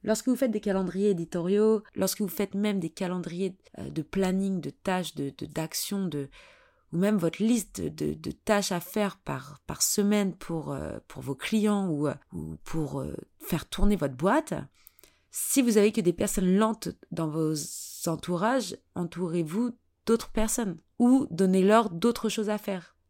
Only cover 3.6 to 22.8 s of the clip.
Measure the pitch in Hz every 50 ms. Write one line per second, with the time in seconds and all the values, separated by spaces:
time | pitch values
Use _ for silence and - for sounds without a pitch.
3.6 | _ - _ - - 139 147 160 151 - - 196 190 185 185 190 196 196 190 180
4.6 | 151 - - _ _ - 185 185 180 156 - - 143 139 139 - 151 156 143 165
5.6 | 160 160 - - - - 208 196 196 175 147 143 139 139 - - - - - _
6.6 | _ _ _ _ _ _ - 170 190 202 214 202 170 165 160 - 202 220 247 233
7.6 | 180 - - 196 175 156 151 156 151 151 156 156 160 - - _ _ - 214 202
8.6 | 202 - 190 175 - - - 214 208 196 - _ _ - 143 131 135 - - -
9.6 | _ - 151 - - - - - 202 202 208 208 202 190 170 - - - 165 160
10.6 | 143 147 143 - 76 - - - _ _ - - 110 127 139 - - - - 220
11.6 | 208 214 208 202 196 185 156 143 147 147 - - _ _ - 175 151 160 160 156
12.6 | - - - 160 156 135 143 139 - 73 - - - _ _ _ - - - 156
13.6 | - _ - - 190 202 208 175 151 139 131 123 151 190 233 311 311 - 175 -
14.6 | - - _ _ _ - _ _ - _ _ _ _ _ - - - - - 269
15.6 | 262 240 214 214 202 214 214 - 180 175 170 - 208 202 - - 190 180 185 196
16.6 | 220 220 220 214 - 170 - _ - _ 170 165 165 156 147 160 160 156 156 151
17.6 | 143 - - - - - - - - 170 165 160 - 175 180 170 190 220 262 269
18.6 | 220 180 - - _ _ _ 185 175 165 - 175 185 170 160 175 165 151 160 208
19.6 | 247 247 247 _ _ _ _ _ _ - 226 226 - - - - 208 214 - -
20.6 | 233 202 165 - _ _ _ _ 240 240 254 269 - - 165 160 196 185 185 190
21.6 | 185 196 214 226 226 208 170 165 170 240 226 - - 226 - - 214 202 208 208
22.6 | - - 196 180